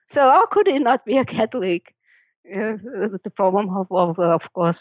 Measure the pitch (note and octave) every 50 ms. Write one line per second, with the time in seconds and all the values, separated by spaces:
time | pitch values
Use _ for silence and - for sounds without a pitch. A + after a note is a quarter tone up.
0 | _ _ - C#4+ C#4 B3+ C#4 F4 A#4 - - G#4 G#4 G4+ C#4 C#4+ C#4+ A#3 C4 -
1 | - G#3+ B3 C4+ B3 - E3 E3 A3 A3 - B3+ F#3 F#3+ F3 F3 - _ _ _
2 | _ _ _ _ _ _ _ _ _ F3+ G3 G3 G#3+ A3 A3 G3+ F#3+ A#3+ C#4 G3
3 | F#3+ A3 G3 F#3 - G3+ - - G3 F#3 F#3 G3+ G#3 F#3+ F#3 G3 F#3 - F#3 F#3
4 | F3+ F3 E3 F3+ F3 E3+ E3+ D#3+ - - _ F#3 E3+ E3+ E3+ -